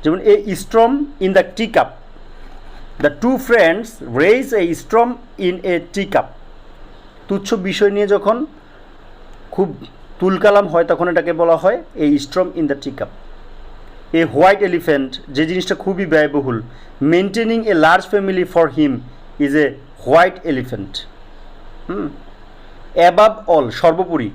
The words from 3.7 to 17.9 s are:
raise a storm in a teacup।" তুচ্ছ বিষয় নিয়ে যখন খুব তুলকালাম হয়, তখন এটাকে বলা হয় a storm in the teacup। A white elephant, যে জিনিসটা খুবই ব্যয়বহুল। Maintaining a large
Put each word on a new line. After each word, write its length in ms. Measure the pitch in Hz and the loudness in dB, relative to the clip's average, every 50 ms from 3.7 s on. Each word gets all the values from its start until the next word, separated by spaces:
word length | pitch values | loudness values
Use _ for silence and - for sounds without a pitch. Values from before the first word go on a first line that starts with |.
| 170 202 226 226 - - - - 117 123 | 2 0 -6 -12 -14 -18 -14 -8 -2 0
raise 360 | 151 185 220 254 269 - 240 | 4 4 4 2 2 -2 -2
a 180 | 214 180 170 165 | -2 0 0 -4
storm 400 | 147 - - - 220 233 247 247 - - - - - | -6 -8 -2 2 2 2 2 -2 -10 -14 -20 -12 -4
in 260 | 202 175 180 180 180 | -4 -4 -4 -4 -4
a 140 | 196 175 170 170 - - | -2 -2 -2 -4 -6 -6
teacup।" 300 | 202 196 - - 170 - - - - - - - - - - - - - - - - - - - - - - | -6 -6 -2 -2 -2 -2 -2 -10 -20 -20 -20 -20 -20 -20 -20 -20 -20 -20 -20 -20 -20 -20 -20 -20 -20 -8 -6
তুচ্ছ 260 | 196 196 196 196 233 | -6 -6 -4 -4 -4
বিষয় 360 | 214 180 196 180 - 208 202 | -4 -4 -6 -2 2 2 2
নিয়ে 180 | 202 202 208 196 | 2 2 0 2
যখন 380 | 202 196 202 202 220 240 302 - - - - - - - - - - - - - - - - - - - - - | 0 0 2 0 -2 -2 -4 -10 -12 -20 -20 -20 -20 -20 -20 -20 -20 -20 -20 -20 -20 -20 -20 -20 -20 -20 -20 -14
খুব 240 | - - 190 180 139 - - - - - - - - - | -4 -4 -4 -4 -4 -14 -18 -20 -20 -20 -20 -20 -10 -4
তুলকালাম 480 | 180 190 190 180 202 208 202 202 202 175 | -2 -2 0 2 4 4 4 4 2 2
হয়, 160 | 151 220 208 | 2 0 2
তখন 240 | 202 180 156 175 175 | 2 0 0 0 0
এটাকে 260 | 170 170 151 165 170 | 0 0 0 -2 0
বলা 220 | 160 170 165 165 | 0 2 2 2
হয় 280 | 156 170 185 226 349 330 - - | 2 2 0 0 0 -6 -12 -6
a 140 | - 160 147 | -2 0 2
storm 360 | 147 143 - - - 180 185 | 2 0 0 -4 -2 -2 -2
in 220 | 180 - 165 160 143 | -2 -2 -4 -4 -2
the 80 | 139 | -4
teacup। 320 | 143 - 139 120 - 107 - - - - - - - - - - - - - - - - - - - - - - | -4 -6 -12 -10 -10 -10 -12 -12 -20 -20 -18 -20 -18 -20 -20 -20 -18 -18 -18 -20 -20 -20 -20 -20 -20 -18 -4 0
A 100 | 165 165 151 - 139 | 0 0 0 2 4
white 220 | 165 185 202 202 | 6 6 6 4
elephant, 580 | 202 185 180 170 156 - 151 143 135 131 127 - - - | 2 0 0 -2 0 0 0 0 0 -4 -8 -14 -16 -10
যে 160 | 139 131 156 | -2 -2 -2
জিনিসটা 300 | 160 175 185 180 - 202 | 0 -2 -4 -2 -4 -4
খুবই 300 | 190 - 190 196 180 196 | -4 -4 -6 -4 -4 -2
ব্যয়বহুল। 580 | 165 151 156 151 151 139 147 135 131 120 110 - - - - - - - - 135 | 0 2 2 2 2 0 -2 -2 -2 -4 -6 -6 -10 -16 -20 -20 -20 -10 -4 0
Maintaining 600 | 143 165 175 185 202 190 226 226 220 226 226 220 | 2 2 2 2 0 -2 -2 -2 0 0 -2 0
a 100 | 220 196 | 0 2
large 320 | 165 151 160 | 4 4 4